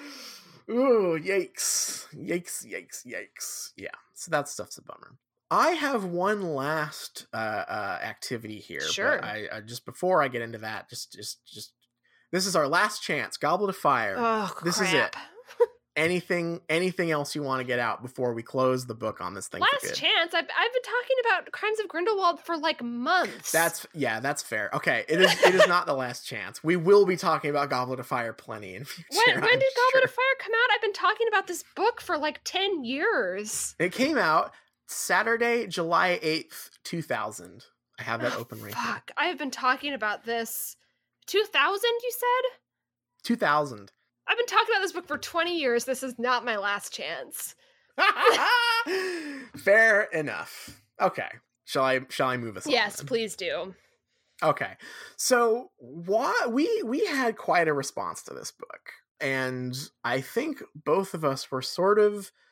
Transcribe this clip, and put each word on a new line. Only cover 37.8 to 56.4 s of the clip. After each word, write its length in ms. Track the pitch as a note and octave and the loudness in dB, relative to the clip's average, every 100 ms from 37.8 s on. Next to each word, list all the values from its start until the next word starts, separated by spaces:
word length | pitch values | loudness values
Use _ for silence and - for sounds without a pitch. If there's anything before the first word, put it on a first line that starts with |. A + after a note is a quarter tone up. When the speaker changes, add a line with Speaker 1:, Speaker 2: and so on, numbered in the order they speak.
| _ - | _ -12
Speaker 1:
I 40 | |
have 180 | A#2 A2+ | -6 -2
that 120 | A#2+ B2 | -2 -4
Speaker 2:
Oh, 40 | |
Speaker 1:
open 220 | A2+ A2 | -8 -12
right 100 | G#2 | -10
Speaker 2:
fuck. 380 | A#3+ A#3 - - - | -6 -6 -6 -8 -2
Speaker 1:
now. 80 | |
Speaker 2:
I 40 | E4 | -2
have 100 | C#4+ | -2
been 140 | C#4 | -6
talking 420 | - B3+ C4 C#4+ | -2 0 0 -2
about 320 | C4 G#3+ - A3+ | -4 -4 -4 -4
this. 500 | A#3 A3+ - - - _ _ _ _ - | -4 -4 -6 -10 -12 _ _ _ _ -2
Two 160 | G4 G#4 | 0 2
thousand, 460 | C#4 D4+ G4 A#4+ A#4 | 2 2 2 0 0
you 100 | B4 | -4
said? 460 | - B4 B4+ B4+ - _ _ _ _ _ _ | -2 0 2 0 -6 _ _ _ _ _ _
Speaker 1:
Two 120 | - A#3 | -4 0
thousand. 560 | E3+ D3+ C#3+ G#2+ G2+ _ _ _ - | 4 4 2 -6 -14 _ _ _ -4
Speaker 2:
I've 120 | A4 | 0
been 80 | A#4+ | 2
talking 220 | G4+ A4+ | 2 4
about 80 | G4+ | 2
this 100 | F#4+ | 0
book 140 | F4 - | -6 -6
for 100 | D4 | -8
twenty 420 | - E4+ F4 E4+ | -4 -2 0 0
years. 240 | C4 A#3 B3+ | 2 0 0
This 160 | B3 | -4
is 140 | C4 A#3+ | -4 -4
not 260 | B3 B3 A#3+ | 0 0 0
my 100 | G#3+ | -2
last 360 | G3+ G3+ - | -2 -2 -6
chance. 640 | - D3+ C#3+ B2 - - - _ _ _ - | -10 -8 -8 -10 -12 -12 -14 _ _ _ 2
Speaker 1:
<laughs> 1600 | G4 C#4+ A4+ - F4+ B4 A#4+ A4+ G4+ F#4+ F#4 F4 D4+ C4+ A#3+ - | 2 6 4 6 4 4 4 2 0 -2 -4 -6 -10 -12 -14 -4
Fair 460 | G3 A3 A3+ G#3 | 4 6 8 6
enough. 800 | G#3+ D#3+ C#3+ F2 - - - - _ - | 2 -2 -2 -6 -8 -14 -18 -20 _ 0
Okay. 280 | F#3+ - - - _ _ - | 0 2 -8 -10 _ _ -4
Shall 180 | C#3+ | 0
I, 180 | C3 C3 C3 | 2 2 -2
shall 200 | - C3 | 0 0
I 80 | B2 | 0
move 200 | A#2 F#2 | -4 -8
us 80 | D4 | 0
on 80 | |
Speaker 2:
Yes, 240 | A#3+ G#3 - | 2 2 -4
Speaker 1:
then? 80 | C#3+ | -4
Speaker 2:
please 280 | A#3 G#3+ - | -4 -4 -6
do. 380 | E3+ D#3+ F#3 - _ _ _ _ _ - | -4 -4 -6 -12 _ _ _ _ _ 0
Speaker 1:
Okay. 300 | D#3 - F#2+ - - - - - | 2 2 -4 -8 -18 -16 -16 -4
So 560 | - B3 A#3 A#3+ C4+ _ | 4 6 6 2 -2 _
why, 560 | B2 D#3+ F3 A3 C#4+ B4 | -16 -10 0 2 2 2